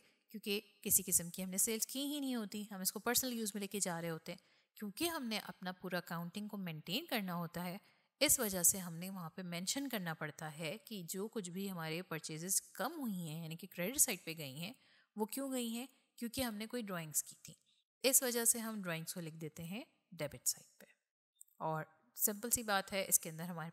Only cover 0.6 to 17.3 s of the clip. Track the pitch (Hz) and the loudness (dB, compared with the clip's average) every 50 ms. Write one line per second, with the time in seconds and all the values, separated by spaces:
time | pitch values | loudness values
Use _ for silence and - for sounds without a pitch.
0.6 | - - _ _ - 214 175 - 185 - 180 - 170 170 - - 185 185 185 196 | 0 -4 _ _ 0 6 6 6 6 6 4 4 4 2 -4 -4 -4 -2 2 2
1.6 | - 240 220 220 - - - 262 285 285 294 294 277 262 254 233 214 202 - 214 | 4 4 4 0 0 -2 0 -2 0 0 0 0 0 0 0 0 -2 -2 -4 -6
2.6 | 208 208 208 190 185 - - 214 - 233 240 240 - 254 240 226 226 202 - 208 | -6 -6 -6 -2 -2 -2 -2 0 0 4 4 4 4 2 0 0 -2 -2 -2 -2
3.6 | 202 - - 202 190 185 170 165 170 170 165 160 - - 175 - _ _ _ _ | -4 -2 -2 -2 -2 0 -2 -2 -2 -2 -2 -4 -6 -8 -10 -10 _ _ _ _
4.6 | _ _ _ - 214 208 190 - 320 339 330 311 254 226 220 196 - - - - | _ _ _ -10 -8 -8 -4 0 0 0 0 0 -2 -2 -2 -2 -2 -4 -10 -8
5.6 | 185 180 185 - - 180 180 175 170 - 175 165 175 175 - 208 208 208 208 202 | -6 -8 -8 -6 -6 -2 -2 -2 -2 -2 -4 -4 -4 -6 -6 -6 -8 -6 -6 -6
6.6 | 190 175 160 151 - - 180 269 349 - 285 226 196 185 175 175 170 160 - 170 | -6 -4 -6 -6 -4 -2 -2 -2 -2 0 -2 -2 0 0 -2 -2 -2 -4 -4 -4
7.6 | 175 180 175 202 _ - _ _ _ _ _ - 269 302 - - 240 208 185 180 | -4 -4 -6 -8 _ -16 _ _ _ _ _ 2 6 6 6 6 4 2 0 6
8.6 | 175 - - 196 180 180 165 165 180 190 196 190 170 156 - - 185 175 175 170 | 6 6 6 6 0 -6 -6 -6 -6 -6 -6 -6 -8 -8 -8 -8 -6 -4 -4 -2
9.6 | 185 - - 277 285 269 240 208 180 170 160 - 160 151 - - 160 151 147 151 | 0 0 0 0 0 0 -2 -2 0 -2 -2 -2 -4 -6 -6 -6 -8 -8 -6 -4
10.6 | 170 160 196 220 - - 220 196 170 160 - 190 202 220 - 233 180 180 170 190 | -4 -4 -4 -6 -8 -8 -8 -8 -6 -4 -4 -4 -4 -4 -4 -4 -6 -4 -4 -4
11.6 | 196 196 190 170 160 160 160 170 185 - 165 160 - - 156 156 165 190 196 - | -2 -2 -2 -2 -2 -2 -2 -2 -2 -4 -6 -4 -4 -6 -6 -4 0 4 4 2
12.6 | - - - - 190 269 349 320 269 226 196 180 170 156 151 165 165 160 160 170 | 2 0 -6 -2 -2 -2 -2 -2 -2 -2 -2 -2 -2 -4 -4 -6 -6 -6 -8 -8
13.6 | - 185 - - 175 202 269 302 - 269 202 175 - 165 160 160 151 135 127 151 | -10 -12 -4 -2 -2 -2 6 6 6 6 6 -2 -2 -6 -6 -6 -6 -8 -6 -6
14.6 | 170 208 262 - _ _ - - _ _ - 202 214 214 - 262 277 269 262 254 | -6 -6 -8 -10 _ _ -20 -20 _ _ -4 -2 -2 -2 0 -4 -2 0 0 0
15.6 | 240 226 226 233 262 - _ _ _ _ _ - 240 226 - 269 254 240 214 202 | 0 0 -2 -4 -6 -8 _ _ _ _ _ -8 -6 -4 -2 0 -2 0 0 -4
16.6 | 220 226 - 247 226 196 185 170 160 156 151 - - - | -6 -4 -2 -4 -2 -2 -2 -4 -4 0 0 0 0 0